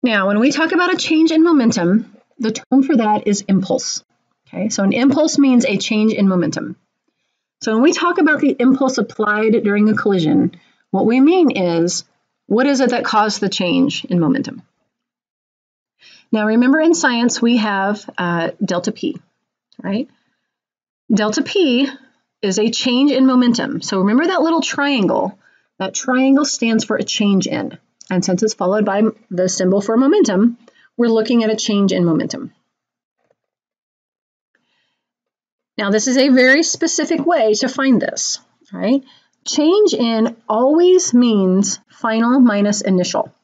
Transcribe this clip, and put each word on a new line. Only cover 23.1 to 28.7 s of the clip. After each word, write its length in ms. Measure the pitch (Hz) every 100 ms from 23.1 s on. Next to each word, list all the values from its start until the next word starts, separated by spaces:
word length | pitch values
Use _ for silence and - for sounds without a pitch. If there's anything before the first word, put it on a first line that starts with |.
in 140 | 262 262
momentum. 540 | 254 240 - - 165
So 200 | - 196
remember 260 | 196 240 339
that 160 | 370
little 180 | 320 330
triangle. 800 | - - 285 277 190 - - - _ _ _ _
That 160 | 190
triangle 500 | 190 - 254 262 269
stands 400 | 294 - 233 226
for 120 | - 262
a 80 |
change 420 | 208 - 208 196 -
in. 320 | - - - _ _ -
And 140 | 185
since 180 | 180 180
it's 120 | 214
followed 300 | - 185